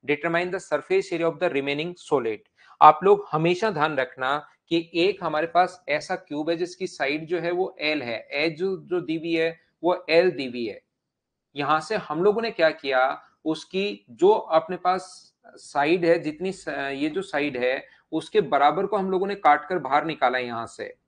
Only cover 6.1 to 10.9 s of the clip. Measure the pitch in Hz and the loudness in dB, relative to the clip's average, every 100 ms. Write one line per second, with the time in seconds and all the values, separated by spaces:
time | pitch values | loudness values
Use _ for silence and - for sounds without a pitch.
6.1 | 185 - 147 156 170 175 - 185 - 139 | -8 -6 -6 -2 -2 -4 -6 -10 -4 -4
7.1 | 151 156 175 165 175 185 - 151 151 120 | -4 -2 -4 -2 -2 -4 -4 -4 -2 -4
8.1 | 110 - 143 160 151 185 190 143 175 147 | -8 -6 -4 -4 -2 -4 -4 -4 -6 -4
9.1 | 160 165 165 160 165 _ _ 165 175 - | -6 -2 -2 -2 -4 _ _ -2 -2 2
10.1 | 165 180 143 135 120 113 92 _ | 4 4 2 -6 -6 -8 -8 _